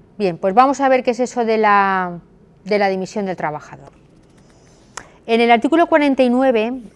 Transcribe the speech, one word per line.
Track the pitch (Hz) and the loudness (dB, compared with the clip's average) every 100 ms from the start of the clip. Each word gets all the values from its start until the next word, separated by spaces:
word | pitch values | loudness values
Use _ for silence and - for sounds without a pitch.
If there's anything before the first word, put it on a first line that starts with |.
| _ - | _ -6
Bien, | 196 165 | -4 -2
pues | 196 | 0
vamos | 196 269 269 | 2 2 2
a | 277 | 0
ver | 262 | 0
qué | 254 | 0
es | 226 | -4
eso | 247 247 226 | -4 -4 -2
de | 220 | 0
la, | 214 202 196 190 180 175 - _ _ _ 185 | 2 2 2 -2 -4 -8 -16 _ _ _ -4
de | 208 | -2
la | 196 | 0
dimisión | 190 185 220 190 | -4 -6 -8 -8
del | 170 | -6
trabajador. | 156 147 - 139 139 _ _ _ _ _ _ _ _ _ _ - - _ - | -8 -10 -16 -20 -20 _ _ _ _ _ _ _ _ _ _ -20 -20 _ -2
En | 226 | 0
el | 233 | 4
artículo | 233 269 330 339 | 4 4 2 4
cuarenta | 320 294 269 | 2 2 2
y | 254 | 2
nueve | 247 269 233 220 254 208 | 2 2 0 -2 -6 -14